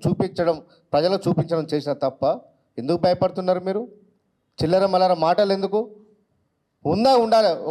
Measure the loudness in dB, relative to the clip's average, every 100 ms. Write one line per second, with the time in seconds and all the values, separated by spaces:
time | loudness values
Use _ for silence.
0 | -4 -2 -4 -2 -2 -2 -6 _ _ 0
1 | 2 0 -2 -2 -2 -4 -2 -4 -4 -4
2 | -4 -2 -2 -2 -8 _ _ -10 -4 0
3 | 0 0 -2 -2 -2 -2 -2 -6 -8 -14
4 | _ _ _ _ _ -6 0 2 2 2
5 | 2 2 2 2 0 0 -2 -4 -6 -10
6 | _ _ _ _ _ _ _ _ -4 0
7 | 4 4 4 4 4 0 -2